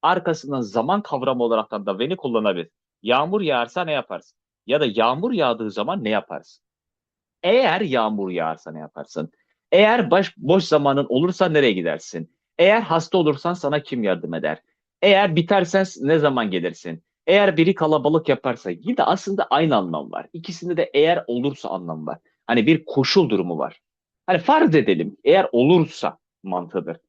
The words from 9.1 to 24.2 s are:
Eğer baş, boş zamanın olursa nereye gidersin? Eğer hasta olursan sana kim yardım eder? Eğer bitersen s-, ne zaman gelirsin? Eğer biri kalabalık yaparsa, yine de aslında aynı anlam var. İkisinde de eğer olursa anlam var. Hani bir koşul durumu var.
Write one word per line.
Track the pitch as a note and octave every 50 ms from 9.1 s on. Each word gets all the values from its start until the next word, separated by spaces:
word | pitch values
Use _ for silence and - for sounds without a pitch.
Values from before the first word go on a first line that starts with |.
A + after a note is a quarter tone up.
| - - D#2 D#2+ _ _ _ _ _ _ _ _
Eğer | - F3+ G#3 G#3+ A3+ A#3+ G#3+ D#3+
baş, | E3 F#3+ G3 - - -
boş | - C3 E3+ F#3+ F3
zamanın | - D#3 D3+ C#3+ C#3 C3+ C#3 C#3 -
olursa | A#2 B2+ D#3+ F3+ F#3 - F#3 F3
nereye | D#3 D3+ C#3 B2
gidersin? | G2+ F#2 E2+ E2 D2+ D2 - - - E2+ E2 - _ _ _ _ _ -
Eğer | E3+ F#3+ G#3 A#3
hasta | A3 D#3+ E3 E3 D#3+ - - F#3
olursan | E3+ D3+ D3 C#3 - F3 F3
sana | F3 - C#3+ D3 D3+ D3
kim | - C3 B2 A2
yardım | G2+ F#2 F2 E2 D#2+ E2
eder? | D#2+ - D2+ D2+ - _ _ _ _ _ _ _ _
Eğer | - G3+ G3+ F#3+ G3+ G3 D#3+
bitersen | D#3 E3+ E3+ G#3 G3 F3+ E3 - G3 F#3+
s-, | F#3 - - C3 C#3
ne | D#3 D#3+
zaman | D3 D3 C3+ B2+ A2+ G#2
gelirsin? | F#2 F2+ E2+ F2+ E2 - - F2 E2 E2 _ _ _ _ _ -
Eğer | F3+ G3+ G3+ G3 F3 D3+
biri | E3 F3 F#3+
kalabalık | - E3 D3+ D#3 D3+ B2+ D3 D#3+ E3 D#3+ -
yaparsa, | C#3 A#2+ - C3 A#2+ A2 - G2
yine | F2 E2+ A#2 F3+ C4 C#4
de | -
aslında | - E3+ G3 - G3+ G3 F#3+ - -
aynı | - C#3+ E3 D#3+ C#3
anlam | A2 F#2 F2 E2 D2+ C#2+ A1+
var. | G1+ - - - _
İkisinde | E3+ E3 - E3+ - - F3 F3 E3
de | - - -
eğer | C#3 D3 D#3+ F3 - - -
olursa | A#2+ A#2+ B2 C#3 C3+ - - -
anlam | F2 F#2+ F2+ E2+ D#2+ D#2 D#2 D2+
var. | D2+ - _ _ _ _ _ -
Hani | A#2 B2 G#2+ B2+
bir | E3 D#3+ -
koşul | - - C#3 C3 - - G3 F3 -
durumu | C#3 A#2 F2+ F2+ F2 D#2
var. | C2+ B1+ - _ _ _ _ _ _ _ _ _